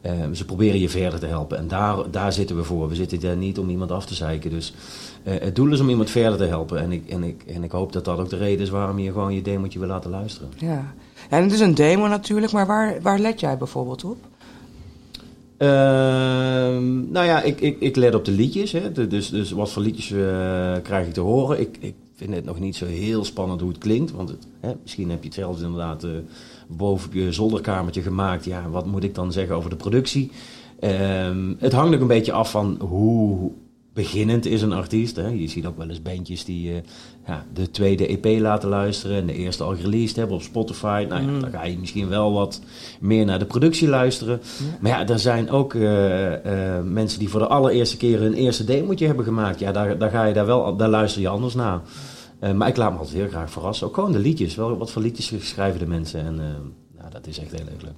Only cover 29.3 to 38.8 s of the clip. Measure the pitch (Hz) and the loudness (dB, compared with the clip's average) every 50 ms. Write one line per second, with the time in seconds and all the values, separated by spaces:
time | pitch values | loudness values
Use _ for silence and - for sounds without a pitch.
29.3 | 85 95 95 87 92 85 85 85 85 80 - 98 107 127 131 - - 143 135 127 | -2 -2 -2 -2 -2 -2 -2 -4 -6 -6 -2 2 2 2 2 2 -2 -2 -2 -2
30.3 | - - - - - - - - - - - 104 98 95 98 98 95 95 92 90 | -6 -16 -20 -20 -20 -20 -20 -20 -12 -2 0 0 2 2 2 0 0 0 0 -2
31.3 | 92 95 95 92 92 - - 131 127 127 151 170 160 139 131 120 120 117 110 - | -2 -2 -2 -4 -4 0 2 4 4 6 6 6 6 4 6 6 4 4 4 2
32.3 | - - 113 - - 107 104 101 92 - - 92 87 92 107 110 117 113 110 104 | 0 0 0 0 0 0 0 0 0 -2 -2 -2 0 4 4 4 4 4 4 2
33.3 | 101 92 92 90 - - - - _ _ _ _ _ - 98 - - 101 107 107 | 2 0 -2 -4 -6 -8 -20 -20 _ _ _ _ _ -4 -4 -2 0 0 2 2
34.3 | 117 120 117 - 110 110 104 107 92 90 87 - - 110 113 113 - - 87 107 | 2 2 2 2 2 2 2 2 0 0 -2 0 0 0 0 0 -2 -4 -4 -4
35.3 | 120 107 82 78 - 90 80 90 82 80 82 82 85 85 80 87 90 92 90 - | -2 -4 -4 -4 -4 -6 -6 -6 -8 -8 -10 -10 -10 -8 -8 -8 -8 -8 -8 -8
36.3 | 92 85 - - 90 87 85 87 85 87 85 - - - - - - - - - | -8 -10 -8 -6 -6 -6 -4 -4 -4 -6 -6 -10 -16 -20 -20 -20 -20 -16 -10 -8
37.3 | 87 76 - - - 78 92 90 - - 104 98 98 87 98 - 92 95 - 110 | -8 -8 -8 -10 -6 -4 -4 -4 -2 2 4 4 4 4 2 0 0 2 4 4
38.3 | 110 110 110 110 104 104 101 101 101 101 | 4 4 4 4 2 2 2 0 0 2